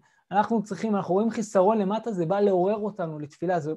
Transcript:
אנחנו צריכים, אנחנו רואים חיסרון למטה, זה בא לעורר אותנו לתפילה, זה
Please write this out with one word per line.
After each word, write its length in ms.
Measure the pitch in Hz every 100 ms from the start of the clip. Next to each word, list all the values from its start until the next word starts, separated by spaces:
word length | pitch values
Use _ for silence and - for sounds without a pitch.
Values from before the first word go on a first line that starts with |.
| _ _ -
אנחנו 320 | 190 208 226
צריכים, 320 | 202 190 220 202
אנחנו 180 | -
רואים 160 | 185 226
חיסרון 480 | 220 208 196 185 220
למטה, 340 | 190 220 233
זה 140 | 185 165
בא 140 | 202
לעורר 360 | 202 185 185 214
אותנו 440 | 208 208 165 151
לתפילה, 400 | 147 - 170 180
זה 140 | 151